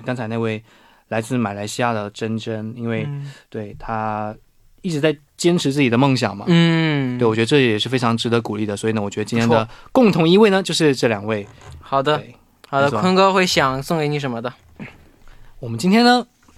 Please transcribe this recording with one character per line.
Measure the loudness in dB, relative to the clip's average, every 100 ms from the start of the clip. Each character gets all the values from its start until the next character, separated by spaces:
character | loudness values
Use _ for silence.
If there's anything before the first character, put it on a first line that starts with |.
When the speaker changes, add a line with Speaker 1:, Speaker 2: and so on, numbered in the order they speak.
| -4
Speaker 1:
刚 | -6
才 | -4
那 | -4
位 | -4 -4 -10 _ _ _ _
来 | -4
自 | -2 -2
马 | -2
来 | -4 -8
西 | -4
亚 | -2
的 | -2 -6
珍 | -8 -6 -6
珍， | -6 -8 -8 -8
因 | -6
为， | -4 -6
Speaker 2:
嗯。 | -8 -12 -16 _
Speaker 1:
对， | -12 -12 -12
他 | -8 -6 -4 -6 -8 -12 _ _ _ _
一 | -6
直 | -2
在 | -2 -2 _ -2
坚 | 0 2
持 | 0
自 | 2
己 | 2
的 | 4
梦 | 4 2
想 | 0 -2
嘛。 | 2
Speaker 2:
嗯。 | 4 4 2 0 -2 -2 0
Speaker 1:
对， | 0
我 | 2
觉 |
得 | 2
这 | 4
也 | 4 2
是 | -2
非 | 0
常 | 0 0
值 | 0
得 | 0
鼓 | -2 -4
励 | -4
的， | -4
所 | -2
以 |
呢， | -2
我 | -4
觉 | -6
得 | -4
今 | 0
天 | 2
的 | 2
Speaker 2:
不 | 0
错。 | -8 -2
Speaker 1:
共 | 2 4
同 | 4 4
一 | 6
位 | 6
呢， | 4
就 | 0
是 | 2 2 2
这 | 0
两 | -2 -4
位。 | -6 -6 -16 -20 -20
Speaker 2:
好 | -6 -2
的， | 0 -2
Speaker 1:
对， | -6 -20 _ _ -6
Speaker 2:
好 | 0
的， | 0
Speaker 1:
没 |
错。 | 2
Speaker 2:
坤 | 2
哥 | 4 4
会 | 4 2
想 | 2 0 -2
送 | -4 -2
给 | -2
你 | -2
什 | -4
么 | -6
的？ | -8 -12 _ -20 -20 -20 -20 _ -20 -20 -20 -14
Speaker 1:
我 | -10
们 | -4
今 | 2
天 | 4
呢， | 6 4 0 _ _